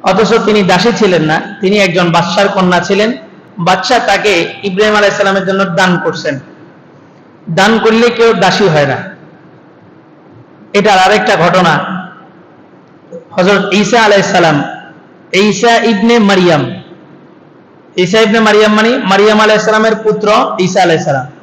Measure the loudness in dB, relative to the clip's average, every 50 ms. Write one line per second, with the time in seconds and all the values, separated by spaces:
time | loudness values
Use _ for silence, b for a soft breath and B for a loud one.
0 | 0 0 0 0 0 2 0 0 0 0 0 0 2 2 0 0 0 0 0 2
1 | 2 2 2 0 0 0 -2 -2 -4 -8 -10 -4 -2 0 0 0 0 0 0 0
2 | 0 2 0 0 0 0 0 0 0 0 0 0 0 0 0 0 0 -2 -2 0
3 | 0 -2 -4 -8 -12 -20 -20 -20 -20 -20 -10 -6 -2 0 0 -2 0 -2 -2 0
4 | 0 0 -2 0 0 0 0 0 -2 -4 -8 -8 -8 -6 -2 0 0 0 2 2
5 | 2 0 0 0 -2 0 0 -2 -2 -2 -2 -2 -2 -2 0 0 0 0 0 0
6 | -2 -4 -6 -4 -6 -6 -6 -6 -12 -16 -20 -20 -20 -20 -20 -20 -20 -20 -20 -20
7 | -20 -20 -20 -20 -20 -20 -20 -20 -10 -6 -2 0 2 2 2 2 2 2 2 2
8 | 2 0 2 2 2 2 2 2 0 0 0 2 0 0 2 0 0 0 -2 -6
9 | -8 -14 -18 -20 -20 -20 -20 -20 -20 -20 -20 -20 -20 -20 -20 -20 -20 -20 -20 -20
10 | -20 -20 -20 -20 -20 -20 -20 -20 -20 _ -20 -20 -20 -6 -6 -4 0 0 2 2
11 | 2 2 2 0 0 -2 -2 0 0 0 2 2 2 2 0 -2 -4 -8 -10 -12
12 | -12 -16 -20 -20 -20 -20 -20 -20 -20 -20 -20 -20 -20 -20 -20 -20 -20 _ -20 -20
13 | -20 -20 -20 -20 -20 -8 -4 -2 0 0 0 0 -2 -2 -2 -2 0 0 2 2
14 | 4 4 2 2 0 0 0 0 2 2 0 0 -4 -6 -10 -16 -18 -20 -20 -20
15 | -20 -20 -20 -20 -16 -6 -2 0 0 0 0 0 2 2 2 2 2 0 0 0
16 | 2 2 2 2 2 2 2 2 2 2 2 0 -2 -6 -8 -14 -16 -20 -20 -20
17 | -20 -20 -20 -20 -20 -20 -20 -20 -20 -20 -20 -20 -20 -20 -20 -20 -20 -12 -4 -4
18 | -2 0 2 0 2 2 2 2 2 2 2 2 2 2 2 2 2 0 0 -2
19 | -2 0 0 2 2 2 4 2 2 2 2 0 0 0 0 0 0 0 -2 -2
20 | -2 -2 -2 0 0 0 0 0 0 -2 -4 -4 -4 -2 0 0 2 2 0 0
21 | 0 -2 -4 -4 -4 -8 -16 -20